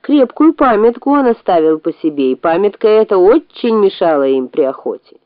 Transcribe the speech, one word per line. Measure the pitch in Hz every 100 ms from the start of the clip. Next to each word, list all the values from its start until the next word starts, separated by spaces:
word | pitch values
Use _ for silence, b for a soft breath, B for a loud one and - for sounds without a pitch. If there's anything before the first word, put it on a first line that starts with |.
Крепкую | - 285 240 - 311
памятку | 311 277 208 226 240 -
он | 285 254
оставил | 226 - 170 156 156
по | 165
себе, | 151 160 143 131
и | 127
памятка | 170 170 202 - 220
эта | 214 214 196
очень | 180 302 - - 240 220
мешала | 196 - 175 147 135
им | 135 127
при | -
охоте. | 135 131 120 95 _ _